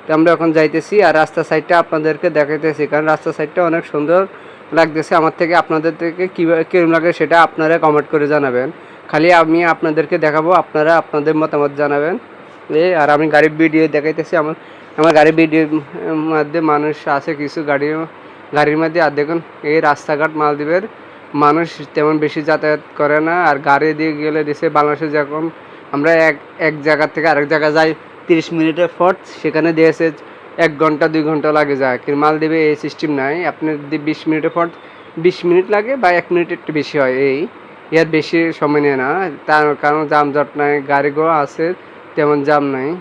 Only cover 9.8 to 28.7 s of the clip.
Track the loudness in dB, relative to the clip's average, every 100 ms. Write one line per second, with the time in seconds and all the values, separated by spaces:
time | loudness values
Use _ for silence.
9.8 | 0 -2 -2 0 0 0 2 0 0 0
10.8 | 2 2 0 -4 0 0 -2 0 -2 -2
11.8 | -2 0 -2 -6 -10 -20 -20 -20 -4 0
12.8 | 2 2 2 2 2 2 2 2 0 2
13.8 | 2 0 -2 -6 -4 -2 -2 -8 -16 -20
14.8 | -12 0 4 6 4 4 2 2 0 -2
15.8 | -6 -10 -6 -4 -2 -2 -2 -2 0 0
16.8 | -2 -4 -4 -4 -4 -8 -8 -6 -4 -2
17.8 | -2 -4 -8 -14 -20 -20 -6 0 0 0
18.8 | 0 0 0 0 -4 -4 -8 -10 -2 0
19.8 | 2 -2 -4 -2 -2 0 -2 -2 -2 -2
20.8 | -4 -18 -20 -20 -8 0 2 2 -2 -8
21.8 | -8 -2 0 0 -2 -4 -2 0 0 -4
22.8 | -6 -4 0 0 0 0 0 0 0 2
23.8 | 2 0 -4 -2 -4 -2 -4 -4 -2 0
24.8 | 0 -2 -2 -2 -4 -6 -8 -10 -20 -20
25.8 | -8 -2 2 4 2 0 -12 -4 -4 -2
26.8 | 0 0 0 0 0 0 0 0 2 2
27.8 | 0 -2 -12 -18 0 0 0 -2 -2